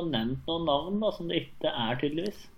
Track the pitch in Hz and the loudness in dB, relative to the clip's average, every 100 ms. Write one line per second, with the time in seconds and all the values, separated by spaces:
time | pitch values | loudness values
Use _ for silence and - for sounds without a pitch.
0 | 170 117 113 135 - 165 160 143 170 202 | 4 2 2 -2 -2 0 2 2 2 0
1 | 214 - 170 170 - - 156 143 113 127 | 0 0 -2 -2 -2 -2 -2 2 0 2
2 | 147 151 185 - - | 0 0 -2 -4 -12